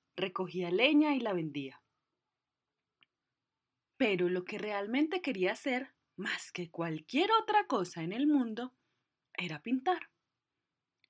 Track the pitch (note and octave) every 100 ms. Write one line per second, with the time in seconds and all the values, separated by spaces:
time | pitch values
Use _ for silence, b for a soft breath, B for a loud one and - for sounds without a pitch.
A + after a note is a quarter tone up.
0 | _ - F#3+ F#3+ F#3 F3+ F3 F#3 C4 D4+
1 | D4+ C4+ A#3 F#3 D#3+ C#3+ C3+ - _ _
2 | _ _ _ _ _ _ _ _ _ _
3 | _ _ _ _ _ _ _ _ _ -
4 | A#3 F#3 F3 F#3 F3+ G#3+ G#3 G3+ G3+ B3+
5 | D#4 F#4 F4+ G3 F#3 A#3 C#4+ B3 C4+ _
6 | _ - - - - - E3+ - E3 D#3
7 | - C4 G4 A4 G#4+ G#4 F#4 A#3 F3 -
8 | D#3+ A3 D4 D4 A#3 A3 B3+ _ _ _
9 | _ _ _ - F3 D#3 A3+ C4 D4+ F4
10 | - _ _ _ _ _ _ _ _ _
11 | _